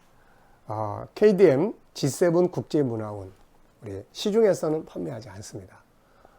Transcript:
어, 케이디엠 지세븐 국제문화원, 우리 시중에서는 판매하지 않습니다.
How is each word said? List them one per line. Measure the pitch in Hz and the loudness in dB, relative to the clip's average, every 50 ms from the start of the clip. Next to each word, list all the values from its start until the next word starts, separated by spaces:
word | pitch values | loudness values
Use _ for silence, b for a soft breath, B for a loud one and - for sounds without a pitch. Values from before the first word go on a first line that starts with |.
| _ b b b b b b b b b b b b - | _ b b b b b b b b b b b b -10
어, | 110 107 110 104 104 107 117 - _ | -6 -6 -6 -6 -6 -8 -12 -14 _
케이디엠 | - 208 214 208 180 196 165 135 127 170 220 - - _ _ _ | 4 4 4 6 8 6 6 6 4 2 -2 -4 -8 _ _ _
지세븐 | - - 139 123 - 185 175 165 175 185 170 | -4 -4 -4 0 2 0 2 4 2 2 2
국제문화원, | - 143 120 - - 156 143 127 117 110 107 107 104 104 95 92 95 _ - _ _ _ _ _ _ _ | 0 -6 -8 -2 0 0 0 0 -2 -6 -8 -10 -10 -12 -14 -16 -18 _ -20 _ _ _ _ _ _ _
우리 | - 107 98 95 104 - | -14 -12 -12 -12 -14 -14
시중에서는 | _ - - 214 196 226 226 202 175 143 - 160 156 160 156 | _ -8 -6 0 2 4 4 4 4 2 0 -2 -2 -2 -4
판매하지 | - - - 175 160 135 117 117 104 | -8 -12 -10 -10 -10 -10 -12 -14 -16
않습니다. | 92 101 113 - - 110 92 92 - - _ _ _ b b b b b b b b | -18 -16 -18 -16 -16 -16 -18 -18 -20 -20 _ _ _ b b b b b b b b